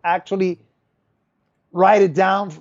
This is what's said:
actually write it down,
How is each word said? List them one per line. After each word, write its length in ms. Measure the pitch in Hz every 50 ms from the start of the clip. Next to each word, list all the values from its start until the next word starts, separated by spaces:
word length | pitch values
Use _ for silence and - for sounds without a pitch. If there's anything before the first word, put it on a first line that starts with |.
| -
actually 540 | 170 170 185 185 - 196 196 190 185 175 - _ _ _ _ _ _ _ _ _ _ _ _ _ _ _ _ _ _ _ _ _ _ -
write 300 | 175 185 190 214 208 196
it 120 | 185 143
down, 380 | 165 190 190 196 196 202 196 151 160